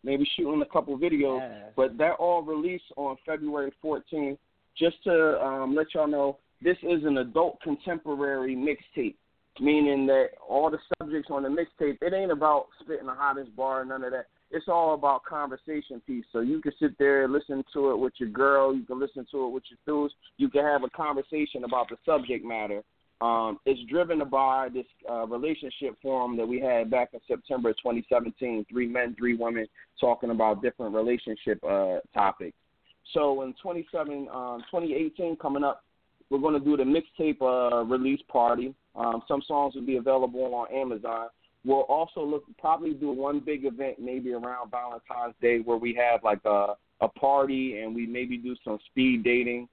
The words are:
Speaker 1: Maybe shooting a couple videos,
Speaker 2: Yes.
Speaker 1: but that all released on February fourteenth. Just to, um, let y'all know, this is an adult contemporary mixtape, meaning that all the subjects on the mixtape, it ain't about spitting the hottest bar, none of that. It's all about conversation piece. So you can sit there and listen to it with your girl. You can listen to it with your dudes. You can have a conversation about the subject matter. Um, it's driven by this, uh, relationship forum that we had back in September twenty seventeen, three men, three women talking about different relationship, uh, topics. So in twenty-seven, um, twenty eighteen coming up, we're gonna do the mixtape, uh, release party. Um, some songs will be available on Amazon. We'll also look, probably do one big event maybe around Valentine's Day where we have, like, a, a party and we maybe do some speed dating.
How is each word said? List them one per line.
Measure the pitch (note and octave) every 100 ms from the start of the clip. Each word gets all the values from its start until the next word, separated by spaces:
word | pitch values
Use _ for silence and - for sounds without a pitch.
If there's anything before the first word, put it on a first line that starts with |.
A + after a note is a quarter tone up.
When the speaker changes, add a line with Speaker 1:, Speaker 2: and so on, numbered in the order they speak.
Speaker 1:
Maybe | B2 C#3 D3 -
shooting | D#3+ D3+
a | C#3+
couple | E3 C#3+ C3+
videos, | E3+ D#3 C#3 C3
Speaker 2:
Yes. | B2+ G#2 G#2 G#2+
Speaker 1:
but | C3 A#2+
that | D#3
all | E3+ F3 F3
released | D3+ D#3 E3+ F3+ - -
on | C#3+ C3
February | - D#3 D3+ D3 C#3 -
fourteenth. | D#3 D3 - D#3+ C#3+ C#3 _ _ _ -
Just | E3 -
to, | - E3+ D#3 D3
um, | C3+ C3+ C3 D3
let | D#3
y'all | E3 D3+
know, | D3 C#3 C#3+ _ _
this | E3+ F3+
is | E3+ E3+
an | D3+ C#3
adult | B2 C3+ E3+ -
contemporary | E3+ C#3+ - E3+ D#3 C#3+ C#3+ C#3 C3 B2+
mixtape, | C#3+ C#3+ - - A2+ - _ _ _ -
meaning | C#3 D3+ D3 C#3 C3+
that | C3+ B2+ - -
all | C3 D#3
the | D#3 - F3+
subjects | D#3 D#3 C#3+
on | C#3+
the | C#3
mixtape, | D3 E3+ _ D3+ C3+
it | F3
ain't | F#3+ F#3+
about | D3+ D#3 D3 - _
spitting | - D#3 C3+
the |
hottest | B2+ C#3+ C#3 B2+
bar, | A2 C3 C3
none | B2+ C3
of | B2+
that. | B2+ A#2+ _ _
It's | D#3+ D#3+
all | E3+ E3
about | D3+ C#3+ C3+
conversation | - D#3 C#3+ C3 - D3+ - B2
piece. | - B2 A2+
So | A#2
you | A#2+ D#3
can | D3 -
sit | D3+ G2+
there | C#3 C#3
and | C3+
listen | C#3+ - C3+ C3
to | D3 C#3
it | A2+
with | B2+ -
your | A#2
girl. | G#2+ C#3 C#3 C3+
You | C3+
can | A#2 B2+
listen | C#3 C#3+ A#2+
to | C#3+ C3
it |
with | B2+ -
your | A#2+ -
dudes. | D3+ D3 - _ _
You | C4+
can | C#3+
have | D3 C#3+
a | B2+
conversation | - D3+ C#3 - D#3 D3 -
about | B2 B2 A#2+
the | A#2
subject | - D#3 B2+ A#2+
matter. | A#2+ A2+ G#2+ G#2 - _ _ _
Um, | A#2 A#2 A2+ G2+ -
it's | C3 A#2
driven | D3+ F3 E3 C#3
by | C3+ C3+ C3 C3
this, | B2 A#2+ _ -
uh, | A#2 A2+
relationship | A#2+ D3+ D#3+ C3+ - C3+ A2
forum | C3+ C3 B2 A#2+
that | A2+
we | B2
had | C3 A#2+ A2+
back | B2+ B2
in | A#2 _
September | A#2 - C3 A#2+ A2
twenty | B2 A#2 -
seventeen, | B2 A#2 - B2+ A2+ G#2+
three | A#2 A#2+
men, | B2 A#2+ A2
three | B2 A#2
women | A#2 A#2 A2 _ - -
talking | B2 A#2 A#2
about | A2+ A2 G#2
different | B2 - A2+
relationship, | G#2+ A2+ B2 - A2 - G2+
uh, | - G2 F#2+ F2+ -
topics. | - G2+ - F2 - _ _ _ _ -
So | E3+ D3 C3+
in | C3 B2+
twenty-seven, | G3 F3 D#3+ F3 D3 C#3+ C#3
um, | C3 B2 A#2+ A#2
twenty | F3+ E3+
eighteen | C#3+ D#3+ - E3+ D#3+
coming | D3+ C#3
up, | C#3+ - _ _ _ _ _
we're | C3+
gonna | D3+ D3
do | C#3+ D3
the |
mixtape, | C3 D#3 D#3+ - D#3 D3
uh, | C3 B2+ B2 A#2+
release | A2+ B2+ C3 C#3 -
party. | B2+ A#2+ A#2+ B2 C3+ _ -
Um, | A#2 A#2 -
some | C#3+ -
songs | D3 C#3+ C3
will | B2
be | C3
available | A#2 C3 B2+ B2 B2+
on | B2 A2+
Amazon. | C3+ C3 A2 A#2 A2+ A#2 _ _ _
We'll | B2 C3+
also | C3 C#3+ E3 -
look, | D3 D3+ - -
probably | D#3+ E3 E3
do | C#3+ D3
one | C3 C#3 D3
big | C3+ D3 C3+
event | A#2 C3+ -
maybe | A#2+ C3 B2+
around | A#2+ A#2+ B2+ A#2
Valentine's | A#2+ B2 A#2 _ B2 A#2+ -
Day | A#2+ A#2
where | A2+ A#2
we | A#2+
have, | A#2 B2 A#2
like, | A2+ G2+
a, | G#2+ G2+ G2+ G#2 _ _
a | A2+
party | - C#3 C#3 C#3 C3+ C3 G#2+
and | A2
we | A#2
maybe | A#2 B2 B2 B2
do | A#2+ B2
some | - G#2+ -
speed | - C3 B2
dating. | A2+ A#2+ B2 A#2+ A#2+